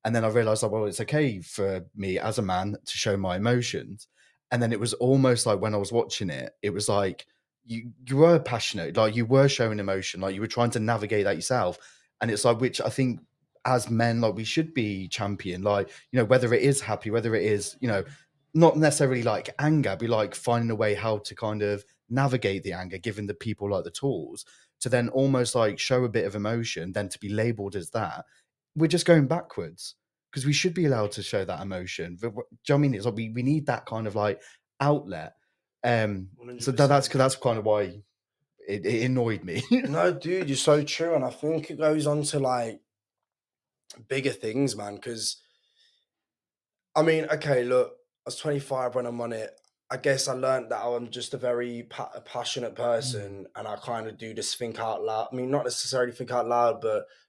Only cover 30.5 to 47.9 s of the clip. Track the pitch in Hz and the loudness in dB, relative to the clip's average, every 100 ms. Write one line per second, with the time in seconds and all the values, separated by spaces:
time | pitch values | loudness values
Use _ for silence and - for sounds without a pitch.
30.5 | 143 185 170 156 120 104 107 98 104 92 | 2 2 2 2 2 0 -2 -4 -4 -4
31.5 | 82 98 92 90 - 87 85 117 107 - | -6 -6 -8 -8 -8 -10 -6 -8 -8 -14
32.5 | - - 143 143 107 117 107 113 117 127 | -14 0 4 4 2 -2 -2 -4 -2 0
33.5 | 156 139 120 - 110 110 104 104 98 - | 0 0 -4 -4 -6 -4 -2 -2 -2 -8
34.5 | - _ - 143 147 92 85 78 _ _ | -20 _ -2 2 2 -2 -10 -12 _ _
35.5 | _ _ _ 120 117 110 98 95 - - | _ _ _ 0 2 2 -2 -8 -16 -16
36.5 | 123 139 123 143 143 - 139 131 - 127 | -6 -4 4 6 6 4 4 4 4 0
37.5 | 113 107 104 95 101 - _ _ _ _ | 0 2 2 2 -6 -20 _ _ _ _
38.5 | _ - 101 90 117 127 127 117 104 90 | _ -8 -4 0 0 2 2 0 -2 -4
39.5 | 85 - 247 247 156 180 143 160 185 160 | -6 2 2 2 0 0 0 -4 -4 -2
40.5 | 135 - 151 147 - 165 156 127 - 151 | 0 4 4 2 -2 0 0 0 -4 -4
41.5 | 160 151 147 156 156 147 147 147 147 131 | -4 -4 -2 0 2 2 0 0 0 0
42.5 | 123 117 104 _ _ _ _ _ _ _ | 0 -2 -8 _ _ _ _ _ _ _
43.5 | _ _ _ _ - 113 135 135 - 110 | _ _ _ _ -20 -6 -2 -2 -4 -4
44.5 | 120 139 107 101 101 123 113 107 - _ | -2 -2 -2 -10 -10 -10 -6 -6 -8 _
45.5 | _ _ _ _ _ _ _ _ _ _ | _ _ _ _ _ _ _ _ _ _
46.5 | _ _ _ _ 156 160 160 156 151 151 | _ _ _ _ 2 4 4 0 -2 2
47.5 | 131 123 127 120 | 2 4 2 2